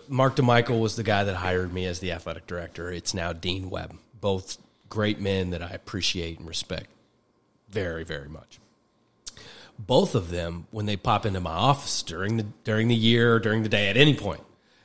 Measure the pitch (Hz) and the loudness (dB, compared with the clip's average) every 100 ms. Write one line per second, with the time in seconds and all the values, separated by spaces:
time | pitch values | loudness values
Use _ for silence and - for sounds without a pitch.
0 | - 131 131 139 123 120 120 117 110 117 | -4 2 2 4 6 6 4 2 0 0
1 | 107 101 101 87 92 92 92 92 90 87 | 0 2 2 -2 0 0 -2 -4 -4 -4
2 | 92 82 85 80 - 87 82 - 87 87 | -6 -6 -8 -12 -10 -10 -10 -10 -8 -8
3 | - 95 85 82 90 95 92 92 87 - | -6 -4 -4 -4 -4 -4 -6 -8 -10 -14
4 | _ 104 101 95 - - _ _ - 107 | _ -6 -4 -4 -6 -16 _ _ -10 -2
5 | 104 107 101 95 90 85 85 87 - 98 | -2 0 -2 0 -2 -6 -8 -12 -8 -4
6 | - 90 82 80 82 80 - 82 - _ | -2 -2 -6 -10 -10 -10 -8 -10 -10 _
7 | _ _ _ _ _ _ - 101 90 82 | _ _ _ _ _ _ -8 -6 -4 -6
8 | 80 76 71 80 - - _ _ _ _ | -8 -10 -10 -16 -18 -20 _ _ _ _
9 | _ _ - - - - - - 110 135 | _ _ -14 -14 -20 -20 -20 -12 4 4
10 | 190 113 87 87 85 85 - 107 104 101 | 4 0 -2 -4 -4 -6 -10 -6 -4 -2
11 | 123 104 107 95 87 85 123 139 - - | 2 2 2 -2 -4 2 2 2 -2 -6
12 | - 85 98 113 104 - - 110 117 117 | -6 -4 -2 -2 -4 -8 -2 0 2 4
13 | 113 120 117 113 110 113 110 104 101 110 | 6 6 6 4 2 0 2 2 4 6
14 | 151 110 98 - - _ _ _ | 6 6 -2 -6 -12 _ _ _